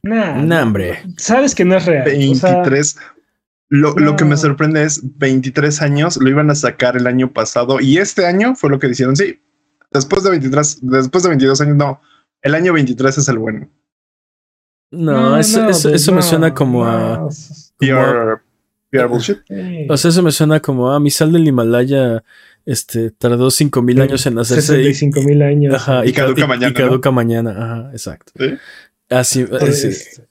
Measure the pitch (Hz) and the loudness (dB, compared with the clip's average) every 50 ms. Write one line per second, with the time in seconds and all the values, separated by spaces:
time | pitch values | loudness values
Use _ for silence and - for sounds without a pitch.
0 | - 196 220 226 208 175 143 120 143 160 170 165 139 113 104 98 92 90 - - | -6 -4 -2 -2 -2 -2 -2 -2 0 2 2 2 2 0 0 -2 -2 -4 -6 -10
1 | - 185 175 - - - 220 254 277 277 - - 190 180 185 190 165 180 165 143 | -12 -16 -14 -12 -2 0 2 2 2 0 0 0 2 2 2 2 2 0 0 0
2 | 127 151 139 143 139 135 135 127 - 185 180 180 180 139 131 139 151 147 - - | 0 0 0 2 2 2 2 2 2 2 2 2 2 2 0 0 0 -2 -6 -10
3 | - - - _ _ _ _ _ _ _ _ _ _ _ - 143 151 151 135 - | -20 -20 -20 _ _ _ _ _ _ _ _ _ _ _ 2 2 2 2 2 2
4 | 147 151 147 147 160 147 147 143 156 151 139 135 156 151 156 151 151 156 151 - | 2 2 2 2 2 2 2 2 0 -2 0 0 0 0 0 0 0 -2 -2 -6
5 | - 131 123 - 147 135 131 131 127 135 127 151 143 151 147 147 156 143 143 143 | -10 -12 -6 -4 -2 0 0 0 -2 -2 -4 -2 -2 -2 -2 -2 -2 -2 0 0
6 | 151 175 165 127 131 131 139 147 151 151 147 147 156 123 120 - - 123 123 127 | 0 -2 0 0 2 2 2 2 2 2 0 0 -2 -4 -2 0 -2 0 0 0
7 | 123 123 123 127 131 127 - 120 110 - - 135 120 120 135 127 131 135 139 175 | -2 0 0 0 -2 -2 -2 -4 -6 -2 -2 -2 0 0 0 0 2 2 2 2
8 | 202 202 - - 185 175 175 190 214 247 262 - - 147 139 131 151 131 120 - | 2 0 -2 -2 -2 0 2 0 0 0 -2 -2 -2 -2 0 0 -2 -4 -2 -2
9 | 127 127 135 147 202 185 - _ _ _ _ _ _ _ _ _ _ _ _ 226 | 0 0 0 0 0 -2 -4 _ _ _ _ _ _ _ _ _ _ _ _ -4
10 | - 202 196 196 190 196 185 165 135 131 135 147 151 147 - - 127 127 131 135 | -2 0 -2 0 0 0 0 0 -2 -2 -2 0 -2 -2 -6 -8 -4 -2 0 0
11 | 131 127 - 185 175 185 165 139 131 135 135 135 151 147 147 143 147 139 135 - | 0 0 -2 0 0 2 2 2 2 2 2 2 0 2 2 2 0 0 -4 -8
12 | _ _ _ _ _ _ _ _ - 139 147 160 175 185 170 156 139 123 123 117 | _ _ _ _ _ _ _ _ -4 -2 0 0 0 2 2 2 0 0 -2 0
13 | 131 135 135 151 139 135 123 113 110 110 110 - 143 - _ _ _ _ _ _ | 0 0 0 0 -2 -2 -2 -2 -4 -6 -8 -8 -12 -16 _ _ _ _ _ _
14 | _ _ _ _ _ _ _ _ _ _ _ _ _ _ _ _ _ _ - 170 | _ _ _ _ _ _ _ _ _ _ _ _ _ _ _ _ _ _ -8 -4
15 | 165 156 143 - - - 139 156 156 - - 220 226 214 190 165 147 147 151 147 | -2 0 0 2 2 2 2 2 0 2 2 2 2 2 0 2 2 2 0 2
16 | 143 - 185 185 180 175 165 160 165 165 160 - 147 131 123 120 120 117 117 113 | 2 2 2 2 2 2 0 2 2 0 0 0 -2 0 0 0 0 0 -2 -2
17 | 120 - 113 - 80 - - - - - - - - _ _ _ 135 135 131 127 | -2 -2 -4 -4 -6 -8 -10 -12 -18 -20 -20 -20 -20 _ _ _ 0 0 2 2
18 | 135 131 123 120 117 110 110 - _ _ _ _ _ _ _ _ _ _ - 131 | 2 2 0 0 -2 -2 -4 -6 _ _ _ _ _ _ _ _ _ _ -2 0
19 | 123 123 120 120 120 - 202 - _ _ 196 196 185 185 175 165 151 135 151 139 | 0 0 0 -2 -2 -4 -6 -6 _ _ -12 -10 -10 -10 -8 -8 -4 -2 -2 0
20 | - 170 165 180 180 165 143 - 160 151 156 156 - - 135 127 123 127 139 147 | 2 2 4 4 2 2 2 2 2 2 2 0 0 -2 -2 0 0 0 2 2
21 | 147 147 139 - 160 156 165 170 160 156 135 123 117 113 117 120 127 131 139 139 | 2 0 2 2 0 2 4 4 4 4 2 2 2 2 2 2 2 2 2 0
22 | 131 123 113 113 _ _ _ - - _ _ _ _ - 135 - - - - 117 | 2 0 -2 -4 _ _ _ -20 -20 _ _ _ _ -6 -6 -6 -6 -6 -6 -4
23 | 113 113 - _ - 123 120 120 127 131 - - 156 143 - 131 120 123 123 131 | -4 -4 -6 _ -2 0 2 2 2 0 2 2 0 0 0 0 0 2 2 2
24 | 135 135 139 127 - 143 120 113 120 113 123 156 143 147 151 143 131 143 135 - | 2 2 0 -2 -2 -2 -2 -2 -2 0 0 0 2 2 2 2 2 2 0 0
25 | 151 143 139 143 135 143 147 147 147 143 147 147 147 139 135 127 - 139 131 127 | -2 0 0 0 2 2 2 2 2 2 2 2 2 2 0 -2 0 -2 0 0
26 | 113 123 123 139 135 131 131 151 156 143 127 120 123 131 127 - 135 127 127 127 | 0 0 0 0 0 0 0 0 0 0 0 0 -2 -2 0 0 0 0 0 0
27 | 127 143 131 123 117 117 117 117 113 113 101 95 117 113 117 113 117 135 139 113 | 0 0 0 0 0 0 -2 -2 -2 -4 -6 -6 -8 -8 -8 -10 -12 -14 -14 -14
28 | - 95 - - _ _ _ - 131 139 269 - - - - - - _ _ _ | -14 -14 -14 -16 _ _ _ -6 -6 -6 -6 -8 -14 -20 -20 -20 -20 _ _ _
29 | _ _ 123 127 123 - - 131 127 98 104 131 147 143 143 143 139 156 98 - | _ _ -2 -2 -2 0 -2 -2 -2 -2 -2 -2 0 0 0 0 -2 -4 -6 -8
30 | - - - - - _ | -12 -18 -20 -20 -20 _